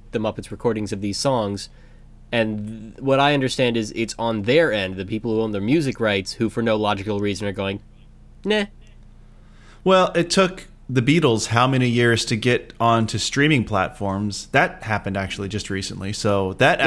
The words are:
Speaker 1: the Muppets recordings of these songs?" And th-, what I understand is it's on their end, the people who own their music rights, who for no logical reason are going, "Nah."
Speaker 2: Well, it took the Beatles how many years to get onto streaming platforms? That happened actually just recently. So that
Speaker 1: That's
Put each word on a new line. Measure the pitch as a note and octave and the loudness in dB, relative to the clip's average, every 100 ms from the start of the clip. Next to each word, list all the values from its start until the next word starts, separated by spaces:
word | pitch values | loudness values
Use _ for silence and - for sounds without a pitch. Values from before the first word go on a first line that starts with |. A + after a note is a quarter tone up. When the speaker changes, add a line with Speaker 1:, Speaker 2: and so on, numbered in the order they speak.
| - | -8
Speaker 1:
the | A#2 | -4
Muppets | G#2+ G#2+ - | -4 -4 -10
recordings | G2+ A#2 A2 G#2 | -4 -2 -2 -4
of | G2+ | -4
these | G2+ G2 | -4 -2
songs?" | C#3 B2 G2+ G2 - - - - - - - | 0 0 -2 -4 -10 -18 -20 -20 -20 -20 -4
And | A#2 A2 G#2+ G#2+ A2+ A2 - | -2 0 -4 -8 -12 -16 -6
th-, | |
what | C3+ C3+ | 0 4
I | C#3+ | 4
understand | C#3+ C3 - B2 A#2 | 2 0 0 0 0
is | G#2+ | -2
it's | - A2+ - | -4 -6 -4
on | A#2 A2 | -4 -2
their | G#2 D3+ D#3 | 2 4 4
end, | G#2+ F#2+ F#2+ | 0 -2 -6
the | F#2+ | -6
people | G#2 A#2 A2 | -4 -2 -2
who | |
own | A2 | -2
their | G2+ | -2
music | G#2+ E3 C#3 - | 2 2 0 0
rights, | A2 G2 F#2+ | 0 0 -2
who | - A2 | -4 -2
for | A#2 | 0
no | A2+ G#2+ | 0 2
logical | G#2 G2 G2+ G2+ | 0 -2 -4 -4
reason | G#2 F#2+ G2+ | -2 -4 -6
are | |
going, | F#2+ G2 G2+ - - - - - - G3 | -4 -4 -6 -12 -20 -20 -20 -20 -8 -2
"Nah." | G#3+ G3+ - - - - - - - - - - - | -2 -4 -10 -20 -20 -20 -20 -20 -20 -20 -20 -20 -4
Speaker 2:
Well, | F#3 F#3 F3+ E3+ | 4 4 4 0
it | E3+ | 0
took | F#3+ F#3 F#3 - - - | 2 2 -2 -18 -18 -2
the | B2+ | 0
Beatles | A#2 E3+ C#3+ A2 - | 2 4 4 2 2
how | A#2 C3 | 2 4
many | C3 B2 | 4 2
years | A#2 A#2+ A#2 | 4 4 2
to | - A2+ | 0 0
get | B2 A#2+ - - | 2 0 -2 0
onto | A#2 A2+ A2 G#2+ | 2 4 2 -2
streaming | - C#3 D3+ C#3 G#2 | -2 2 4 4 2
platforms? | G2 F2+ - G2 G2 G#2 - - | 0 -2 -2 -4 -2 -4 -6 -2
That | C#3 F3+ - | 0 0 -2
happened | A2 G#2 G2 G2 | -4 -4 -2 -4
actually | F#2 - G2 | -4 -6 -6
just | G2+ - | -6 -4
recently. | G2 F#2+ F#2 F#2+ | -6 -6 -8 -8
So | - G#2 G2+ F#2 | -2 0 2 0
that | F2+ C#3 | 2 2
Speaker 1:
That's | - | 6